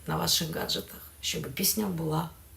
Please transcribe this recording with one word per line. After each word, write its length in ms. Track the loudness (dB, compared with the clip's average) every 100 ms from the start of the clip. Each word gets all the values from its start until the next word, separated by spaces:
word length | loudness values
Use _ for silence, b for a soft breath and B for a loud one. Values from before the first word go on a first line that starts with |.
| -4
на 100 | 0
ваших 400 | 4 4 2 -2
гаджетах, 440 | -2 -2 -4 -12 -16 -6
щоб 320 | -4 -2 -4
пісня 340 | 0 2 4 2
була 440 | 0 2 0 0 -8 -20